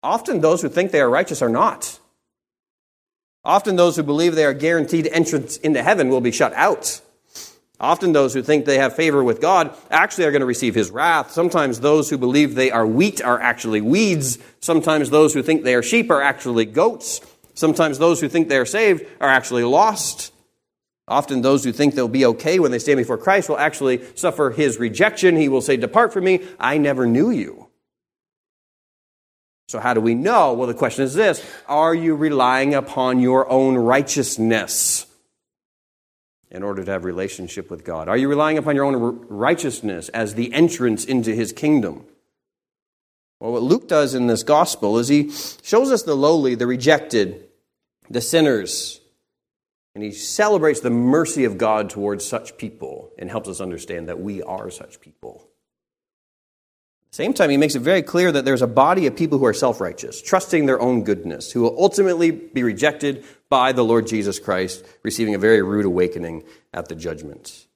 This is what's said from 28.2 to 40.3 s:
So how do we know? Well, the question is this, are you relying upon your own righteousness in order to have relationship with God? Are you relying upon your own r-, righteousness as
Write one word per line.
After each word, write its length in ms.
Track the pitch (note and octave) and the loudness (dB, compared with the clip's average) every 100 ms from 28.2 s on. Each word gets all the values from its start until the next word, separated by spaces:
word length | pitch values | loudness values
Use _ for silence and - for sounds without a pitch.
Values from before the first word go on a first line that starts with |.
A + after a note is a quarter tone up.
| _ _ _ _ _ _ _ _ _ _ _ _ _ _ - | _ _ _ _ _ _ _ _ _ _ _ _ _ _ -12
So 100 | A2+ | -6
how 140 | A#2+ | -2
do 80 | A2+ | 0
we 140 | A2+ A#2 | 0 0
know? 380 | F3 A#3 D3+ | 2 4 4
Well, 140 | A#2 B2 | 0 -4
the 60 | |
question 320 | A2+ B2+ - C3+ | -2 -2 -2 -2
is 100 | D3+ | 2
this, 280 | G#3+ D3+ - - - | 2 0 -8 -20 -4
are 280 | D3 E3 E3 | 0 2 2
you 180 | E3 | 0
relying 600 | D3+ D#3 C#3 B2+ C3 C#3 C#3+ | 0 0 2 2 2 2 0
upon 440 | C3+ - B2+ B2+ | -2 -4 0 2
your 300 | B2+ C3 C3 | 4 2 2
own 260 | C3 C3+ B2+ | 2 2 2
righteousness 1300 | A#2 C3 C#3 D3 B2 - A2+ A2+ F#2 - - - - _ _ _ _ _ _ _ _ _ _ _ _ _ _ | 2 2 0 -4 -4 -2 0 0 -2 -4 -2 -4 -8 _ _ _ _ _ _ _ _ _ _ _ _ _ _
in 100 | F2+ | -10
order 240 | G2+ G2 F#2 | -8 -8 -6
to 60 | |
have 120 | F#2+ | -6
relationship 680 | F2+ F2 G2 - F2+ - - | -6 -6 -6 -8 -12 -12 -14
with 120 | E2+ | -14
God? 240 | - D#2+ D#2+ | -10 -8 -2
Are 100 | A#2 | 0
you 120 | C#3 | 0
relying 300 | C#3+ D#3 D#3 | 0 0 0
upon 160 | D3 C#3 | -2 -2
your 100 | C#3 | 0
own 100 | C3 | 0
r-, 160 | A#2+ | -2
righteousness 1000 | A#2+ - G2+ B2 E3+ C#3+ - G#2+ F2 - | -4 -14 -2 0 0 -4 -6 -8 -8 -10
as 260 | A2+ G#2 | -6 -6